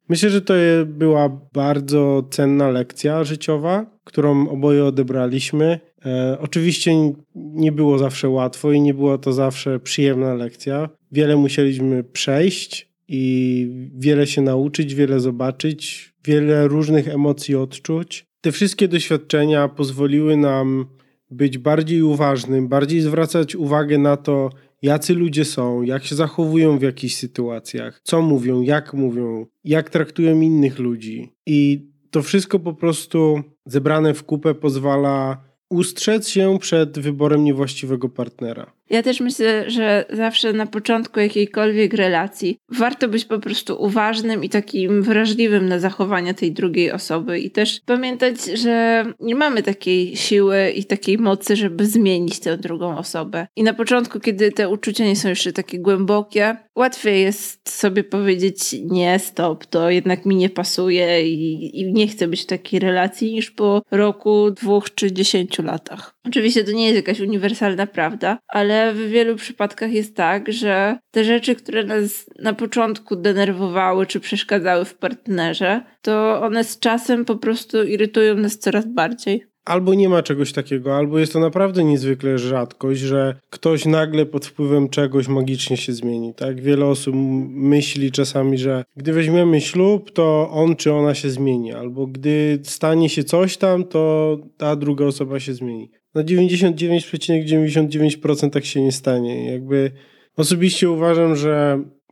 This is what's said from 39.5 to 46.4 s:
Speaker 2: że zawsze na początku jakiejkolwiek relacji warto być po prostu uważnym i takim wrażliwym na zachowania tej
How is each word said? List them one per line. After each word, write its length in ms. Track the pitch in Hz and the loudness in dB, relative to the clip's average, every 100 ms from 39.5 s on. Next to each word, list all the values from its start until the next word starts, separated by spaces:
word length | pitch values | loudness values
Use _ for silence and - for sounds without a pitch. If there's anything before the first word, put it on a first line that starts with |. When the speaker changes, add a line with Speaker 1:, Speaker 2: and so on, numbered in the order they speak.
| 214 208 | 0 -2
Speaker 2:
że 340 | 240 214 208 - | 0 2 2 0
zawsze 420 | 214 226 226 226 | -2 -2 0 0
na 140 | 214 214 | 0 -4
początku 540 | 214 214 226 226 214 | -4 -2 -2 -2 0
jakiejkolwiek 760 | 208 208 202 214 214 214 202 | 0 2 0 0 0 2 2
relacji 600 | 214 185 170 196 - 180 - - | 2 2 2 -2 -4 -6 -6 -6
warto 400 | 240 240 - 240 | -2 -2 0 -2
być 160 | 226 | -2
po 140 | - 220 | -2 -4
prostu 440 | - 220 - - | -4 -6 -6 -4
uważnym 640 | 202 220 214 220 226 214 | -2 0 0 -2 -2 -4
i 40 | 190 | -2
takim 540 | 208 208 196 185 202 | -2 -2 -2 0 2
wrażliwym 640 | 202 220 220 220 226 208 185 | 4 2 2 2 2 2 2
na 100 | 180 | 0
zachowania 560 | 190 - 196 185 175 | -2 -2 -2 -2 -2
tej 180 | 190 | -2